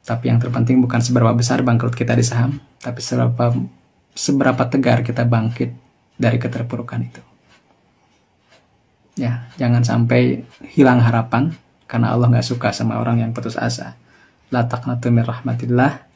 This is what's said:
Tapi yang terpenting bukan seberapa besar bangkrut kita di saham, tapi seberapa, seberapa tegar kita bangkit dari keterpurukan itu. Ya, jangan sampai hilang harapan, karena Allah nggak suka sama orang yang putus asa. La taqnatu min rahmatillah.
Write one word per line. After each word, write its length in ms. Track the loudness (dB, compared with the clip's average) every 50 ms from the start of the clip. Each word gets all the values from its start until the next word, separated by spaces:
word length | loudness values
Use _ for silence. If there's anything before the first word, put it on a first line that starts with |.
Tapi 300 | _ -6 -6 -4 0 0
yang 80 | 2 2
terpenting 400 | 0 0 -2 -2 2 2 4 2
bukan 240 | 2 2 0 -2 0
seberapa 320 | 2 2 4 4 4 4
besar 240 | 2 0 0 0 0
bangkrut 320 | 2 2 2 2 0 -2
kita 240 | -2 -2 -2 0 2
di 80 | 2 2
saham, 320 | 0 0 0 0 0 -2 -6 -10 _ _ _
tapi 180 | -12 -12 -10 -10
seberapa, 540 | -8 -4 -2 0 0 0 0 0 0 0 0 -2 -4 -6 -10 _ _ _ _ _ _ _ _
seberapa 460 | -6 -2 -2 0 2 2 2 2 0 -2
tegar 380 | 0 0 0 2 2 2 2 0
kita 240 | -2 -2 -2 0 2
bangkit 420 | 2 2 0 -2 -2 -4 -6 -6 -6 -14 _ _ _ _ _ _ _
dari 240 | -2 0 0 0 0
keterpurukan 600 | -2 -4 -6 -6 -8 -6 -8 -8 -8 -8 -8 -8 -8
itu. 180 | -8 -12 -20 -20 _ _ _ _ _ _ _ _ _ _ _ _ _ _ _ _ _ _ _ _ _ _ _ _ _ _ _ _ _ _ _ _ _ _ _ _ _ _ -6
Ya, 320 | -6 -6 -6 -6 -10 -16 -8 -4
jangan 240 | 0 2 2 2 2
sampai 640 | 2 2 0 2 2 4 2 4 2 0 -4 -8 -16 -20 _ -20 -4
hilang 320 | 2 4 6 6 6 6 4
harapan, 480 | 4 2 0 0 0 0 0 0 -2 -4 -8 _ _ _ _ _
karena 320 | -6 -2 0 0 2 2
Allah 160 | 2 4 4
nggak 160 | 4 2 2 -2
suka 240 | -6 -2 -2 -4
sama 240 | -2 -2 -4 -2 -2 -2
orang 220 | -2 0 0 0
yang 160 | -2 -2 -6
putus 240 | -8 -8 -8 -6 -4
asa. 400 | -4 -4 -6 -6 -10 -16 -18 _ _ _ _ _ _ _ _ _ _ _
La 160 | -2 -2 0
taqnatu 480 | -2 -4 -6 -4 -6 -6 -4 0 2
min 160 | 2 2 2 0
rahmatillah. 800 | -6 -6 -6 -6 -6 -4 -4 -2 2 2 2 2 0 -4 -18 _ _